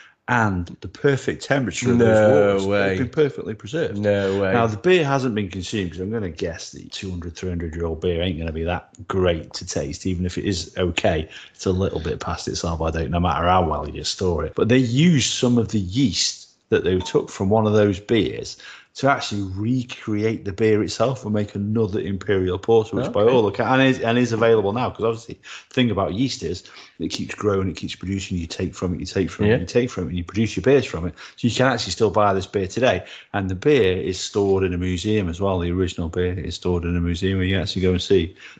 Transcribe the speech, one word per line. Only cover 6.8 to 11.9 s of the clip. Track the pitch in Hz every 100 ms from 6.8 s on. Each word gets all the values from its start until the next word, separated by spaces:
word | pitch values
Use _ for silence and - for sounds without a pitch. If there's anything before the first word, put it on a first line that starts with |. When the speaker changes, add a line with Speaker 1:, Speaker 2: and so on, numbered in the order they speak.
| -
Speaker 1:
two | - 95
hundred, | 90 87 -
three | 92
hundred | 85 85 85
year | 82
old | 80
beer | 90 82
ain't | 90 78
gonna | 82
be | 82
that | 82 90 - - -
great | 95 90 82 - -
to | 87
taste, | - 71 80 95
even | 90 90
if | -
it | -
is | 87 - -
okay. | 90 82 104 78 80 - -
It's | - 98
a |
little | 92 98